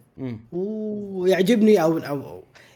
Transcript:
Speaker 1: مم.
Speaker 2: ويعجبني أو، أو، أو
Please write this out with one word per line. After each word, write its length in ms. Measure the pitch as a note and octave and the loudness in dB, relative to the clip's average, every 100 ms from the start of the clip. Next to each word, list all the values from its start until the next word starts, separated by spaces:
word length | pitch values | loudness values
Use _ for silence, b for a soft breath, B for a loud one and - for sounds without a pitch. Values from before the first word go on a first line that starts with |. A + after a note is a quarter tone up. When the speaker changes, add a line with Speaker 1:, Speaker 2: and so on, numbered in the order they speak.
| _ - | _ -14
Speaker 1:
مم. 220 | C3 A2+ A#2 | -12 -12 -12
Speaker 2:
ويعجبني 1300 | E3+ G3 A3 G#3+ G#3 G3+ F#3+ F3+ F#3+ F#3+ A#3 G#3+ G3+ | -8 -8 -6 -8 -8 -10 -4 0 2 4 4 6 6
أو، 160 | D#3+ E3 | 4 0
أو، 320 | - C#3+ B2 | -4 -8 -8
أو 140 | F2 - b b | -16 -20 b b